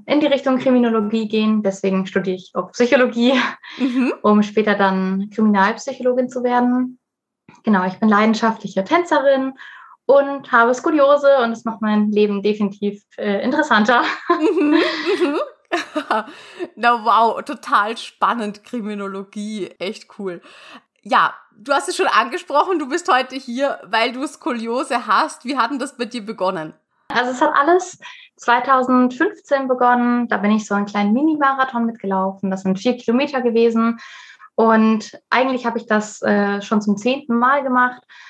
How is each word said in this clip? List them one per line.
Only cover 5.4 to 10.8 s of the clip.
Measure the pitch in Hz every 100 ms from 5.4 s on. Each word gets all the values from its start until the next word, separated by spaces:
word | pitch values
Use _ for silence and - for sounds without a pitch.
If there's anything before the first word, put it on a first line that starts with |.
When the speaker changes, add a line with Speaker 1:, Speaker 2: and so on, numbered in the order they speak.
| 214 202 196 233 - 254 254 254 254
Speaker 1:
zu | 254
werden. | 240 247 247 247 254 254 _ _ _ _ _ -
Genau, | - 196 185
ich | 185
bin | 220
leidenschaftliche | 202 220 220 226 208 196 -
Tänzerin | 190 339 349 302 269 269 269 262 - - - - -
und | 277 277 277 -
habe | 240 233
Skoliose | 247